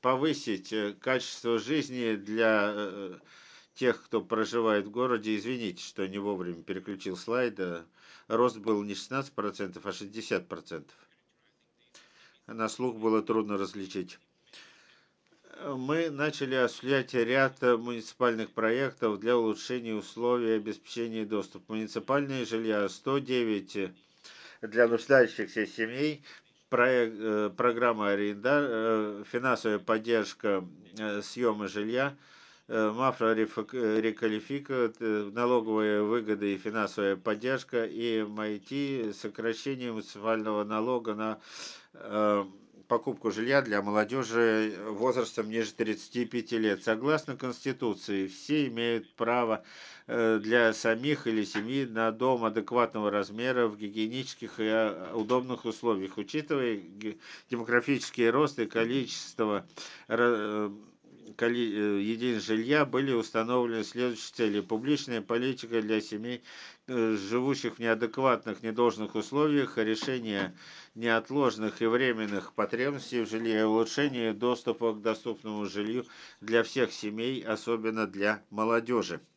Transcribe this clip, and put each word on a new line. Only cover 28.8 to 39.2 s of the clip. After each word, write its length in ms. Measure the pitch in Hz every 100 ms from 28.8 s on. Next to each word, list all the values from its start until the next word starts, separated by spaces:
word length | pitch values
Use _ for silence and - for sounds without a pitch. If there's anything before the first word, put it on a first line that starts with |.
| 113 110 107 104 107
финансовая 480 | 123 131 113 113 104
поддержка, 880 | 90 113 113 113 101 - 110 98 90 76 87 101
э, 240 | 107 104
съема 460 | 98 - 120 104 101
жилья, 480 | 101 107 123 139 139 - - - - _
э, 240 | 113 107
Мафра 420 | 110 131 - 113
рефак-, 400 | 110 110 - 107
э, 260 | 127 113 110
реквалификация, 960 | 110 107 113 107 104 139 143 131 117 -
э, 320 | 113 107 101
налоговые 720 | 107 120 123 110 110 107 104
выгоды 520 | 104 117 107 107 104
и 40 | 95
финансовая 560 | 101 110 101 - 101
поддержка, 680 | 95 92 104 120 131 - 120
и 380 | 113 95 117 110
M 180 | 104 104
I 180 | 107 104
T, 540 | 92 139 143 135 110
сокращение 800 | 98